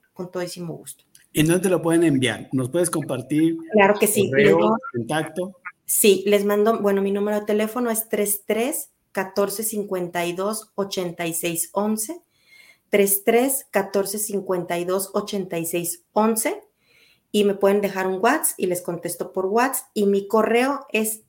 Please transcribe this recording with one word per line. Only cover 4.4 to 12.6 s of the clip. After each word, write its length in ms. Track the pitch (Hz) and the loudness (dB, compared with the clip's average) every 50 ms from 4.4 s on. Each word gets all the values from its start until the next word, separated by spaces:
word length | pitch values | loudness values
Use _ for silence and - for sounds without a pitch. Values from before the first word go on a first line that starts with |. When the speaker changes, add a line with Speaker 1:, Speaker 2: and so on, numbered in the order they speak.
| 208 | 6
Speaker 1:
Les 120 | 202 165 | 6 6
doy 220 | 165 - - 220 226 - - - | 6 4 2 0 0 -4 -8 -8
Speaker 2:
contacto? 680 | 120 113 120 151 156 156 - - 190 180 196 - _ - - - _ _ | -8 -4 -2 -2 -2 -4 -4 -6 -8 -8 -8 -10 _ -20 -20 -20 _ _
Speaker 1:
Sí, 380 | - - - - 208 190 190 190 | -4 -2 4 6 6 6 6 4
les 180 | 208 202 202 202 | 2 2 2 2
mando, 360 | 208 208 208 208 214 226 196 | 2 2 2 2 2 2 2
bueno, 220 | 196 202 202 196 196 | 2 0 2 2 0
mi 80 | 196 | 0
número 300 | 196 202 202 208 208 208 | 0 0 -2 -2 -2 -2
de 60 | 208 | -2
teléfono 440 | 214 208 208 214 220 - 247 247 233 | -2 -2 0 0 -2 -2 -4 -4 -2
es 180 | 220 226 - - | -2 -4 -4 -4
tres 340 | - 208 208 202 202 - - | -2 -2 -2 -2 -2 -6 -2
tres 440 | - 214 220 233 277 320 - - - _ _ _ _ | -4 -2 -2 -2 -4 -4 -6 -10 -12 _ _ _ _
catorce 540 | - 202 190 190 - 202 202 196 - - 220 | -6 -6 -6 -4 -2 -2 -2 -2 -2 -6 -6
cincuenta 640 | - 220 208 196 202 190 180 180 170 - 175 170 | -6 -4 -6 -6 -4 -4 -4 -4 -4 -4 -4 -4
y 60 | 175 170 | -4 -4
dos 380 | 180 190 208 220 220 - _ - | -4 -4 -4 -4 -6 -10 _ -6
ochenta 500 | - 196 196 - 190 180 175 170 - 175 | -6 -6 -4 -4 -4 -4 -6 -6 -6 -6
y 80 | 165 160 | -4 -4
seis 360 | - - 175 165 160 - - - | -4 -4 -4 -4 -4 -6 -4 -2
once, 480 | 196 208 214 214 214 - - 339 349 _ _ _ _ _ _ _ - | -2 0 0 -2 -2 -4 -8 -8 -14 _ _ _ _ _ _ _ -20